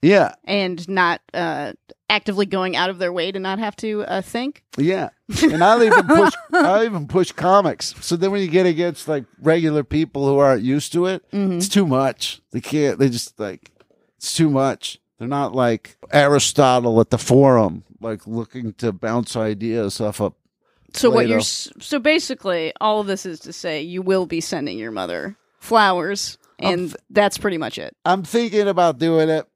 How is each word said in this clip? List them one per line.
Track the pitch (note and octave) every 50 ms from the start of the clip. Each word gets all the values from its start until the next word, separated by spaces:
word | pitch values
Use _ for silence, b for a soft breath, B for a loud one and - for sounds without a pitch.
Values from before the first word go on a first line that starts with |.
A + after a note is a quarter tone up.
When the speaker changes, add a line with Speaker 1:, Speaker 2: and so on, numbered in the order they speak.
| -
Speaker 1:
Yeah. | D#3 G3+ G3 D#3+ G2+ - _ _
Speaker 2:
And | - F#3+ G3+ G3 F#3 F3+ E3 F3 E3
not, | G3 F#3+ F3+ E3+ E3+ - _ _ -
uh, | - F3 E3 D#3 D3+ D3 B2+ - - _ _ - _ _ _
actively | G#3 G#3 _ - G3+ F#3+ G#3
going | F#3+ F#3+ F#3+ F#3 F#3 F3
out | C3 F3 F#3
of | F#3+ F3
their | F#3 F3 F3
way | F3+ E3 F3+ F#3+
to | G3
not | F#3+ F#3+ F#3+ G3
have | A3+ G#3 G#3
to, | - - A3 G#3+ G#3 G#3
uh, | - F3+ F#3+
think. | F#3+ - - A#3 B3 C#4 D4 _ _ _ -
Speaker 1:
Yeah. | - C#3 D#3+ F#3 F#3+ E3 - _ _ _ _ - - -
And | D#4 A3 D#3+ E3+
I'll | G3 A3 A#3 A#3+
even | A3 A3+ A3+ -
push, | F3 D4 E4 G3+ - - - -
Speaker 2:
<laughs> | - -
Speaker 1:
I'll | F4+ D4+ F3 F#3 G#3 A3+
even | A#3 G#3 F3 D3
push | C#3 - F#3 F3+ - -
comics. | - F3+ F3 F#3 G3+ G3+ D#3+ A2+ - - - - -
So | - - F3
then | E3+ F3 G3 G3
when | G3+ G3
you | F3+
get | D3+ F3+ F#3
against, | F3+ E3+ D3+ F3 F3 D#3+ - - -
like, | D#3 C#3+ B2+ _ _ _
regular | - D3 D#3+ F3 E3 D#3+ D3+ D3+ C#3
people | _ - D3+ D#3+ - _ C#3 C#3
who | C#3 C#3 C#3
aren't | C#3+ C3+ C3+ A#2 G2+
used | B2+ C3 D3 C#3+ - -
to | E3+ F3
it, | F#3 F#3+ F3 _ _ -
Speaker 2:
Mm-hmm. | G3+ G3+ F#3+ F3+ F3
Speaker 1:
it's | F3 G3
too | - G3+ G3
much. | E3 C3 C3 C3+ C3+ A2+ _ - - - - _ _
They | _ A#2+
can't, | A#2+ - - D#3 D3 C#3 G#2 -
they | C#3 C3+
just, | A#2+ A#2+ - - _ _
like, | A2 G2+ F#2 - _ - _ _ _ _ _ _ _ _ _ _
it's | - - -
too | - E3 D#3
much. | C#3+ C3 C3+ C3+ B2 - - - - - _ _ _ _
They're | A2+ A#2+
not | C#3 C#3+ C#3+ B2 F2+
like | C3 B2+ A#2+ A#2 G#2 _ - - _ - - -
Aristotle | C#3+ C#3+ C#3+ D3 C#3 - - - - C#3+ C3 B2+ B2+ A#2+ A#2+ A2+ A2+
at | A2+ -
the | - A#2+
Forum, | - - B2 C3 C#3 C3+ B2+ A#2+ A2 F#2+ D#2+ F2+ F2+ _ - _
like, | G#2 A2+ A2 G2+ _
looking | G#2+ A2 A2+ A2+ - _ B2+ B2 A2 G2+
to | _ - A#2 G2+
bounce | F2+ - A2+ A2+ A#2+ A#2 - -
ideas | A#2+ A2 G#2+ G#2+ G2+ G#2+ A#2 A2 A#2 G#2+ G2+ - -
off | A2+ G#2+ G2+ -
of | G#2+ G2 - _ _ _ _ _ _ _ _ _ _ _ _
Speaker 2:
So | - - A#3+
what | - -
Speaker 1:
Plato. | - A#2+
Speaker 2:
you're | - -
s-, | - - - - - - - -
so | - - - C#4+
basically, | A3 D4 D#4 F4 - - C4+ - - - F3+ E3+ D#3+ D#3+ - -
all | - G#3+ G#3+ G#3+
of | G#3
this | G3 G3 F#3 -
is | F#3+ E3+ D#3
to | - - E3
say | - - F3+ D#3 D#3 C#3+
you | E3+ F3 F3+ F#3
will | F#3 F#3+ F#3 F#3
be | E3 - E3
sending | E3 - - E3 C#3 C#3+ F2+ G#2+
your | A2 A#2
mother | A2+ G2+ F#2 E2+ F2 E2+ C#2 F#2+ G2+ _ _ _ _ _
flowers, | - - A3+ A3+ G#3+ G3 F#3 F3 D#3+ E3+ G3+ G3+ - - - _ _ _ _ _
Speaker 1:
I'm | -
Speaker 2:
and | F#3+ F3+ F3 F3+ E3
Speaker 1:
th- | - - _ _
Speaker 2:
that's | - G3+ G#3 G3+ - -
pretty | - G#3 F#3+
much | E3 D3+ A2 - -
it. | D#2 C2 - _ _
Speaker 1:
I'm | E3 F3+ F#3+ F#3
thinking | D3+ - A#3 A#3 A3+ F#3+ G#3+ G#3 G3+
about | F#3+ E3+ F3 E3+ D3+ A#2+
doing | D3+ E3 E3 D#3+ D#3+ D#3+
it | D#3 D#3+ - _ _